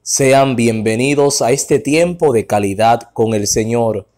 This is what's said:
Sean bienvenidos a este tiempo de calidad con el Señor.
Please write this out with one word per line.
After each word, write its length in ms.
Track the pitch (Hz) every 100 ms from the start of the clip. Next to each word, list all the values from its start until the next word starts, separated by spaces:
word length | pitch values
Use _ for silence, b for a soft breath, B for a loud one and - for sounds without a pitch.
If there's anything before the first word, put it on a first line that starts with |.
Sean 540 | - - 135 135 135
bienvenidos 880 | 120 117 110 107 113 131 143 143 -
a 80 | 120
este 260 | 135 - 143
tiempo 560 | 139 151 175 175 151
de 140 | 117 98
calidad 640 | 104 101 98 113 120 -
con 220 | - 113
el 100 | 110
Señor. 640 | 104 117 110 117 113 101 -